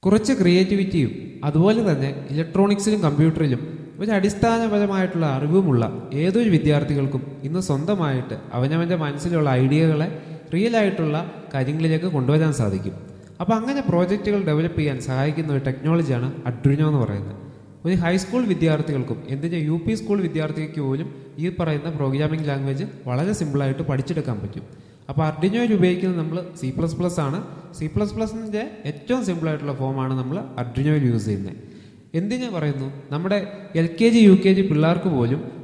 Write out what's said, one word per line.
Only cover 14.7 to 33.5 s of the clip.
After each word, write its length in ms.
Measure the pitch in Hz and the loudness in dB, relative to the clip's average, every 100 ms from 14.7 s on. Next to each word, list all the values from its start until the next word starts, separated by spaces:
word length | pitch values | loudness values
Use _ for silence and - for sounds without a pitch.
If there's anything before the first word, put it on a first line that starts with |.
| 165 | 0
ചെയ്യാൻ 160 | 151 127 - | -2 -2 -4
സഹായിക്കുന്ന 420 | 131 143 156 156 139 | 0 0 0 -2 -2
ഒരു 60 | 135 | -2
ടെക്നോളജിയാണ് 600 | 131 151 170 151 123 127 - 127 | -2 0 2 2 0 -2 -4 -6
Arduino 360 | 117 139 139 156 | 0 2 4 2
എന്ന് 120 | 147 110 | 2 0
പറയുന്നത്. 320 | 104 98 - - - - - 165 | -2 -8 -12 -16 -20 -20 -8 -2
ഒരു 100 | 180 | 0
ഹൈസ്കൂൾ 380 | 170 185 190 247 233 | 2 0 0 -2 0
വിദ്യാർത്ഥികൾക്കും 680 | 180 160 151 156 139 120 110 - | 2 2 2 0 -2 -2 -6 -6
എന്തിന് 240 | 135 165 170 151 | -6 -4 -2 -2
യു 80 | 165 170 | -2 -2
പി 80 | 220 | -4
school 180 | 220 202 175 | 0 0 0
വിദ്യാർത്ഥിക്ക് 540 | 160 156 156 151 156 135 | -2 -4 -4 -6 -4 -2
പോലും 200 | 135 160 - - - | -2 -4 -12 -16 -6
ഈ 40 | 170 180 | -6 -2
പറയുന്ന 300 | 165 151 151 151 | -2 -2 -4 -2
programming 480 | 135 135 151 160 151 | -2 0 0 -2 -2
language 360 | 139 135 139 - - 123 | -2 -2 -4 -6 -8 -6
വളരെ 240 | 127 175 208 | -2 -2 -2
സിമ്പിളായിട്ട് 440 | 160 143 139 135 165 | -4 -2 -2 -2 -2
പഠിച്ചെടുക്കാൻ 480 | 135 135 160 139 107 | -2 -2 -4 -4 -6
പറ്റും. 220 | 101 - - - - - - | -6 -12 -16 -20 -20 -20 -6
അപ്പോൾ 140 | 139 156 | -2 0
Arduino-യിൽ 420 | 156 185 226 240 208 | 0 0 2 2 4
ഉപയോഗിക്കുന്നത് 420 | 180 180 185 175 | 4 2 0 -2
നമ്മൾ 140 | 160 180 175 - | -4 -6 -8 -8
സി 80 | 131 127 | -6 -2
പ്ലസ് 180 | 165 165 | -4 -2
പ്ലസ് 200 | 180 175 143 | -2 0 -2
ആണ്. 120 | 170 - - - - | -4 -8 -14 -18 -8
സി 80 | 156 | -4
പ്ലസ് 200 | 202 208 214 | -2 -2 -2
പ്ലസിൻ്റെ 460 | 220 220 220 208 277 - 147 | -4 -4 -6 -6 -6 -8 -10
ഏറ്റവും 320 | 147 - 254 196 | -10 -2 -2 0
സിമ്പിളായിട്ടുള്ള 480 | 170 160 151 143 135 | -2 -2 -4 -4 -4
ഫോമാണ് 320 | 131 135 131 131 | -2 -2 -2 -2
നമ്മൾ 160 | 127 170 247 - | -4 -6 -6 -8
Arduino-യിൽ 420 | 120 120 143 151 131 | -6 -2 2 4 4
യൂസ് 140 | 113 104 | 2 0
ചെയ്യുന്നത്. 280 | 98 95 82 - - - - - 160 | -2 -4 -10 -18 -20 -20 -20 -6 -4
എന്തിന് 280 | 202 254 247 180 | -2 -4 -4 -2
പറയുന്നു? 320 | 151 135 135 135 - | -2 -2 -6 -10 -8
നമ്മുടെ 240 | 147 185 202 190 | -4 0 -2 -2